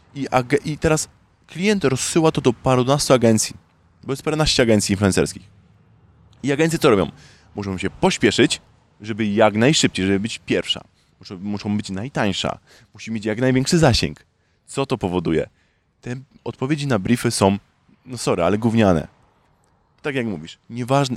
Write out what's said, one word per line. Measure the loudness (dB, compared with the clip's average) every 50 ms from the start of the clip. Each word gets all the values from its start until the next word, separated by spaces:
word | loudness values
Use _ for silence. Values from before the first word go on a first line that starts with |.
| _ _ -10
i | -10 -6 0
ag-, | 0 0 0 2 -2 -2 -2
i | -4 -8 -2
teraz | 0 0 0 0 -2 -8 _ _ _ _ _ _ _
klient | -16 -8 -2 0 0 0 2 0
rozsyła | 0 0 0 -4 0 0 2 2 2
to | 2 2
do | 0 0
parunastu | -2 0 0 0 2 2 2 2 0 0 2 2 4
agencji, | 4 6 4 4 2 0 -4 -8 -16 _ _ _ _ _ _ _ _ -8
bo | -8
jest | -8 -6
paręnaście | -4 -4 -2 0 0 0 2 2
agencji | 4 4 4 4 4 0
influencerskich. | 0 2 2 2 2 2 0 0 -2 -12 -18 -20 _ _ _ _ _ _ _ _ _ _ _ _ _ _ _ _ _ -8
I | -4 -4
agencje | 0 0 0 0 0 2
co | 4 4
robią? | 4 4 2 0 -4 -16 -20 -20 -20 _ _ _ -10
Muszą | -8 -6 -6 -6 -6
się | -6 -8
pośpieszyć, | -4 0 0 0 0 2 0 2 4 4 2 2 2 -6 _ _ _ _ _ _ _ -16
żeby | -12 -10 -6 -4 -2
jak | -2 2 4 4 4 4
najszybciej, | 2 2 2 2 2 0 0 0 0 0
żeby | 0 0 0
być | -2 -4 -8 -10 -6
pierwsza. | -4 -2 -2 -2 -4 -8 -8 -10 _ _ _ _ _ _ _
Muszą, | -20 -18 -16 -10
muszą | -8 -8 -6 -6 -4 -4 -4
być | -4 -4 -6
najtańsza. | -8 -10 -10 -8 -4 -2 -2 -2 -2 -2 -4 -6 -6 -8 _ _ -20 -20 _ _ _
Musi | -16 -12 -8
mieć | -8 -6 -4
jak | -4 -2 0
największy | 0 2 2 2 0 2 2 4
zasięg. | 4 4 4 2 -2 -4 -8 -10 _ _ _ _ _ _ _ _ _
Co | -10 -6 -6 -4
to | -4 -4 -4
powoduje? | -2 -2 -2 -2 0 0 -2 -2 -2 -6 _ _ _ _ _ _ _ _ _ _
Te | -14 -12 -12 -12 -14 _ _ -16 -14
odpowiedzi | -12 -10 -6 -4 -4 -4 -4 -2
na | -2 -2 0
briefy | 2 0 0 0 0 -2
są, | 0 2 2 2 2 0 _ _ _ _ _ _ _ _ _
no | -16 -12 -6
sorry, | -2 -2 0 2
ale | 2 0 0 0
gówniane. | 0 0 2 4 4 4 4 2 -2 -8 _ _ _ _ _ _ _ _ _ _ _ _ _ _ _ _ _ _
Tak | -8 -6 -4
jak | -4 -4
mówisz, | -4 -6 -8 -10 -14 -20 _ _ -16
nieważne, | -10 -10 -4 0 0 0 0 -2 -4